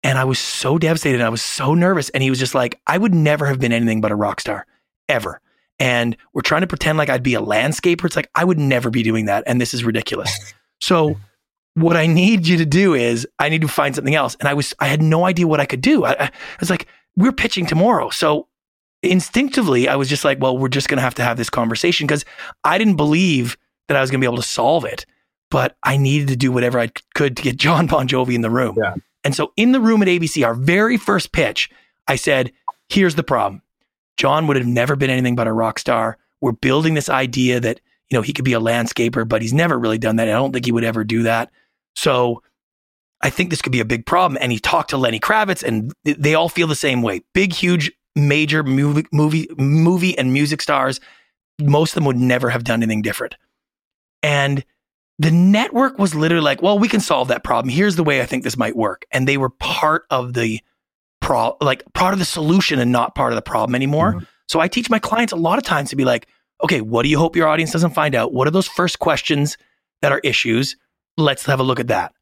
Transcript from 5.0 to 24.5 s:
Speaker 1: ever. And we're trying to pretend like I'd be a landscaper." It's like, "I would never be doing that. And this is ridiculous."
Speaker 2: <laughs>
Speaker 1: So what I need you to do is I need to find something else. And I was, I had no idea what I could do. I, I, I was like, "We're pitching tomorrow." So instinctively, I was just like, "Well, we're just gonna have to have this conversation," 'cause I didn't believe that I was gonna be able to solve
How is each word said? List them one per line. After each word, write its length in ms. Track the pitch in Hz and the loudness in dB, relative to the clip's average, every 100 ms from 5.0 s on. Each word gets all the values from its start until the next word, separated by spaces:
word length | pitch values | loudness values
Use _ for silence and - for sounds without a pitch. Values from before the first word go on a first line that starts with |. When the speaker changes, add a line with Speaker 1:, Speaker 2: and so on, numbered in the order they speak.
| - | -4
Speaker 1:
ever. 320 | 131 101 - _ _ _ _ | -2 -2 -12 _ _ _ _
And 360 | 131 120 120 110 _ | 0 0 0 -4 _
we're 100 | - | -6
trying 180 | - 151 | 0 0
to 40 | 185 | 0
pretend 320 | 170 160 156 | -2 -2 0
like 100 | 147 | 0
I'd 140 | 127 | 0
be 120 | 123 | 0
a 60 | 117 | -2
landscaper." 640 | 107 107 131 156 180 170 | 0 0 0 0 0 0
It's 120 | 170 - | 0 -4
like, 140 | - | -4
"I 100 | - | 0
would 140 | 180 165 | 2 2
never 320 | 143 127 120 | 2 0 0
be 120 | 120 | 0
doing 220 | 113 113 107 | 0 0 0
that. 180 | 101 - | -2 0
And 140 | 123 | 0
this 140 | 120 | 0
is 100 | 123 | -2
ridiculous." 720 | 120 113 - - - - - - | -2 -2 -4 -6 -6 -8 -12 -20
Speaker 2:
<laughs> 60 | _ _ | _ _
Speaker 1:
So 360 | - 175 156 - - _ _ _ _ | 0 2 2 -2 -10 _ _ _ _
what 220 | - 165 170 | 0 2 4
I 100 | 160 | 4
need 400 | 165 185 220 165 | 4 4 4 2
you 100 | 175 | 2
to 60 | 160 | 4
do 280 | 151 196 | 4 4
is 320 | 147 120 117 123 - | 4 2 -2 -4 -4
I 80 | 147 | -2
need 140 | 160 | 0
to 60 | 156 | 0
find 260 | - 143 131 | 0 -2 -2
something 180 | 135 | 0
else. 220 | 151 127 - | 0 -2 -2
And 100 | 143 | -2
I 60 | |
was, 200 | 143 135 - | -2 -4 -4
I 80 | 143 | -2
had 160 | 151 | 2
no 220 | 156 160 | 2 2
idea 220 | 180 175 170 | 2 2 2
what 100 | 151 | 2
I 60 | 139 | 0
could 140 | 131 | -2
do. 240 | 131 294 | 2 2
I, 60 | - | 2
I, 120 | - - | -2 -4
I 40 | - - - | -6 -18 -8
was 100 | 170 | -4
like, 160 | 180 - _ _ - | -4 -4 _ _ 2
"We're 160 | 226 | 2
pitching 340 | 262 233 - 170 | 2 -4 -2 -2
tomorrow." 440 | 160 208 202 - | 2 4 2 0
So 360 | - 165 151 - _ _ _ _ _ | -2 0 0 -4 _ _ _ _ _
instinctively, 840 | - 185 - 233 269 - 202 127 131 | 2 2 2 -2 0 0 2 2 2
I 80 | 135 | 0
was 120 | 135 | 0
just 160 | 143 | 0
like, 160 | 147 135 | 0 0
"Well, 160 | 135 127 | 0 0
we're 100 | 131 | -2
just 200 | 135 - | -2 -2
gonna 140 | 139 | -2
have 120 | 127 123 | -2 -2
to 80 | |
have 120 | 120 117 | -4 -2
this 140 | 113 | -4
conversation," 560 | - 113 113 175 175 147 | -2 -2 0 0 0 0
'cause 180 | 147 - - - - | -2 -4 -16 -18 -6
I 140 | 147 180 | -2 2
didn't 180 | 220 170 | 2 2
believe 600 | 147 160 185 139 120 - _ _ _ | 2 2 2 2 -2 -8 _ _ _
that 80 | 139 | 0
I 40 | |
was 100 | 131 | 0
gonna 100 | 131 | 0
be 60 | 127 | 0
able 100 | 120 | -2
to 60 | |
solve 420 | 120 | -4